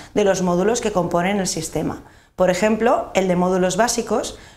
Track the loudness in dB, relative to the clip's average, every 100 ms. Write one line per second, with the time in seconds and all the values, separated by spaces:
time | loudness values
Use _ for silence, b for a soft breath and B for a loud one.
0 | B 0 2 2 2 2 2 0 0 -2
1 | 0 0 0 -2 -2 -4 -6 -6 -6 -8
2 | b b b 0 2 2 2 2 2 2
3 | 0 -2 2 2 2 2 0 0 0 0
4 | -2 -4 -4 B B